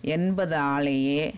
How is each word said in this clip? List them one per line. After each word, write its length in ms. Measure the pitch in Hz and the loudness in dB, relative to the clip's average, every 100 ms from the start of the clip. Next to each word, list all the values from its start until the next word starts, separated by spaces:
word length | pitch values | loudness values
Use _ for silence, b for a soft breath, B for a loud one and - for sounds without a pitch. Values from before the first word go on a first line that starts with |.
என்பதாலேயே 1300 | - 160 185 190 180 160 143 143 143 135 135 143 156 | -4 0 0 0 0 0 0 0 0 2 0 0 -2